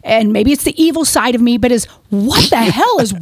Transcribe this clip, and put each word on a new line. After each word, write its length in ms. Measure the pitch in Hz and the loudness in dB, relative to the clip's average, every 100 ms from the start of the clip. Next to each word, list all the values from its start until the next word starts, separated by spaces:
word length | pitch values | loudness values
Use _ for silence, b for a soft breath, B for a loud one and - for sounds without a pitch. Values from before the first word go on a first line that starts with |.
and 280 | - 226 208 | -2 0 2
maybe 180 | 214 233 | 0 0
it's 120 | 285 | 0
the 180 | - - | -2 0
evil 220 | 320 320 302 | 0 0 -2
side 300 | 294 233 240 | 0 0 0
of 60 | |
me, 160 | 240 240 | 0 2
but 140 | 240 | 0
is, 140 | 233 - b b | 0 -4 b b
"What 400 | 202 226 - - | -2 0 0 0
the 80 | 233 | 0
hell 420 | 226 233 453 403 | 0 0 0 0
is 140 | 220 185 | -2 -4